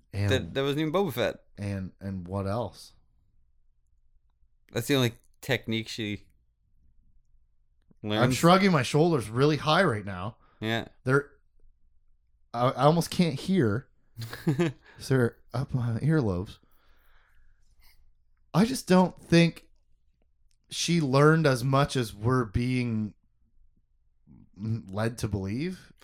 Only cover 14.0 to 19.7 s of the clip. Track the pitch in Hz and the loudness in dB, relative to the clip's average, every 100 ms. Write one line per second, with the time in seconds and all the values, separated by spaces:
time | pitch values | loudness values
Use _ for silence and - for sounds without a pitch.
14 | _ - 113 - - 139 170 - - - | _ -16 -14 -6 -2 0 -2 -4 -20 -12
15 | - 135 117 - - 120 117 127 117 113 | -2 2 2 -2 -10 -8 -6 -4 -4 -2
16 | 139 160 113 87 107 - _ _ _ _ | 0 0 0 -2 -6 -14 _ _ _ _
17 | _ - _ - - _ _ _ - _ | _ -20 _ -20 -20 _ _ _ -20 _
18 | - _ _ _ _ 156 233 262 - 185 | -20 _ _ _ _ 0 2 0 4 4
19 | 175 - - 170 170 - _ | 4 -2 2 4 4 0 _